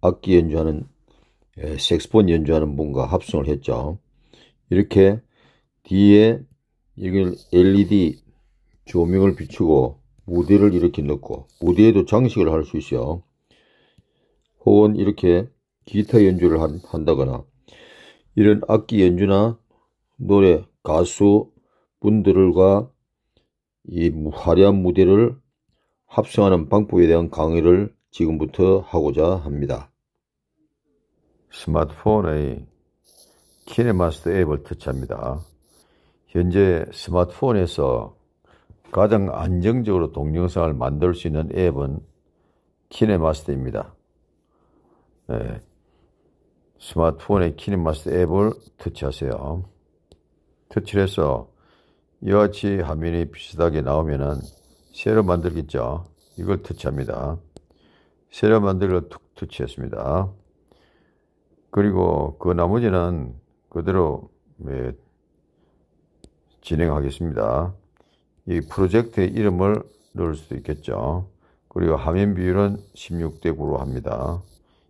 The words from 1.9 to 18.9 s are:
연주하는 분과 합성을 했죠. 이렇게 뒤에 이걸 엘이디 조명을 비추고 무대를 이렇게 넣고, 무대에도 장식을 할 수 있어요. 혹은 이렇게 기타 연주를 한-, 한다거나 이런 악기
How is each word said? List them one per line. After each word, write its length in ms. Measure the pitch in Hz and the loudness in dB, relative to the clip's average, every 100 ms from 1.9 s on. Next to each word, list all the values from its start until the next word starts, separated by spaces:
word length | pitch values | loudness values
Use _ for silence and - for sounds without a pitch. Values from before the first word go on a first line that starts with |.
| 82 - 110 98 | -2 2 2 4
연주하는 460 | 82 76 80 78 71 | 2 2 0 0 -4
분과 300 | 76 67 64 | -6 -4 -2
합성을 420 | 90 - 78 71 | -4 -4 -6 -4
했죠. 520 | 73 - 60 69 92 _ _ _ _ _ _ _ | -6 -4 -6 -6 -12 _ _ _ _ _ _ _
이렇게 520 | 90 101 101 95 107 - _ _ _ _ _ | 0 2 4 4 4 -8 _ _ _ _ _
뒤에 580 | _ 92 101 104 110 117 - _ _ _ _ - | _ 4 8 8 6 2 -8 _ _ _ _ -12
이걸 380 | 95 95 92 87 _ | -4 0 0 -4 _
엘이디 680 | 90 92 98 95 104 85 - _ _ _ _ _ _ | 4 6 6 4 2 2 -2 _ _ _ _ _ _
조명을 520 | - 90 85 95 98 - | -6 0 2 4 2 2
비추고 640 | 73 - 85 73 64 - _ _ - | -8 -4 2 2 2 -4 _ _ -6
무대를 480 | 87 87 101 104 | -4 2 4 4
이렇게 280 | 87 85 - | 4 0 -2
넣고, 460 | 73 73 - - - _ | -4 -6 -8 -14 -14 _
무대에도 440 | 82 90 110 104 90 | -2 4 6 6 2
장식을 460 | 104 127 107 82 | 0 0 0 0
할 140 | 80 73 | 0 -4
수 100 | 80 | -8
있어요. 480 | 71 64 60 85 - _ _ _ _ _ _ _ _ _ _ _ _ _ | -6 -6 -4 -8 -12 _ _ _ _ _ _ _ _ _ _ _ _ _
혹은 320 | - 104 107 104 | 4 6 6 4
이렇게 540 | 101 101 90 87 117 _ _ _ - | -2 0 2 2 0 _ _ _ -8
기타 380 | 101 104 117 | -4 2 6
연주를 380 | 101 92 85 80 | 6 4 2 2
한-, 180 | 80 73 - | 0 -4 -10
한다거나 580 | 82 78 73 67 64 - _ _ _ - - - _ _ - | -6 -2 0 -2 -6 -12 _ _ _ -20 -20 -20 _ _ 4
이런 260 | 104 104 - | 4 4 2
악기 360 | 110 - | 0 2